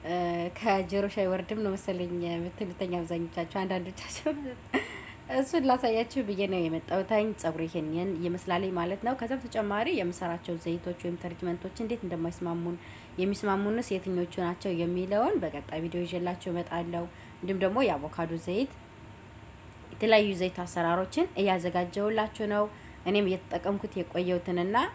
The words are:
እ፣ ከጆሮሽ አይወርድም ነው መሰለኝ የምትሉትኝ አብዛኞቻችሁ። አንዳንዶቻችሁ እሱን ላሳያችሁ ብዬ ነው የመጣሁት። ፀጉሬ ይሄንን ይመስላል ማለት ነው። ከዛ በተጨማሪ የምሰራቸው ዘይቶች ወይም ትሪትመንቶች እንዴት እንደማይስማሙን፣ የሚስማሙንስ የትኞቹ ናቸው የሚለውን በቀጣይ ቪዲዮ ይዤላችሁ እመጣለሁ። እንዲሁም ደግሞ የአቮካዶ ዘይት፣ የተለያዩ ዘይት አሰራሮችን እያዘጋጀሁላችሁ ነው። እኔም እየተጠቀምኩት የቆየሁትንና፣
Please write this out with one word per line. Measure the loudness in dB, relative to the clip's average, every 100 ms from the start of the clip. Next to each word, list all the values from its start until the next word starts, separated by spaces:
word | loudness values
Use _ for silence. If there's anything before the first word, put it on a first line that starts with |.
እ፣ | 0 0 2 0 -2
ከጆሮሽ | 0 2 4 4 0 0 2
አይወርድም | 2 2 -2 -2
ነው | 0
መሰለኝ | -2 -2 -2 -2 -2
የምትሉትኝ | -2 -2 -4 -4 -6 -4 -2 -2
አብዛኞቻችሁ። | -2 -2 -2 -4 -4 -2
አንዳንዶቻችሁ | 0 -2 -4 -10 -10 -4 -2 -2 -6 -10 -4 -4 -2 -10 -12 -16 -2
እሱን | 0 2 4 6
ላሳያችሁ | 6 6 2 2 0
ብዬ | -2 0 2
ነው | 2
የመጣሁት። | 2 0 0 0 4 4 4 0
ፀጉሬ | -2 0 -2
ይሄንን | -2 -2 0 0 0
ይመስላል | 0 -2 0 0 2
ማለት | 0 0 0
ነው። | -2 -2
ከዛ | -2
በተጨማሪ | -4 -2 -2 0 2 2
የምሰራቸው | 2 0 -2 -2 -4 -4 -4
ዘይቶች | -2 -2 -2 -4
ወይም | -4 -4
ትሪትመንቶች | -6 -4 -4 -2 -6 -6
እንዴት | -4 -2
እንደማይስማሙን፣ | -4 -2 -2 -2 -4 -2 -2 -4 -10 -16 -12 0
የሚስማሙንስ | 0 2 2 2 2 0 0
የትኞቹ | -2 0 0 0 0
ናቸው | -2 0 -2
የሚለውን | 0 0 0 2 2 4 2
በቀጣይ | 0 -4 -6 -4
ቪዲዮ | -2 -2
ይዤላችሁ | -2 -2 -2 -2 -4
እመጣለሁ። | -4 -2 -4 -2 -4 -6 -10 -18 -10
እንዲሁም | -4 2
ደግሞ | 2 4
የአቮካዶ | 4 2 -2 -2 -2 -2
ዘይት፣ | -2 0 0 -4 -18 -18 -18 -18 -18 -18 -18 -18 -18 -18 -16
የተለያዩ | -2 8 8 8
ዘይት | 2 0 -2
አሰራሮችን | -4 0 4 4 2 2 0 2
እያዘጋጀሁላችሁ | 4 4 2 0 0 0 2 2 0 0 0
ነው። | 2 2 -2 -16 -8 2
እኔም | 4 4
እየተጠቀምኩት | 2 -2 -2 0 0 -2 -4
የቆየሁትንና፣ | -2 0 2 2 2 0 4 2 2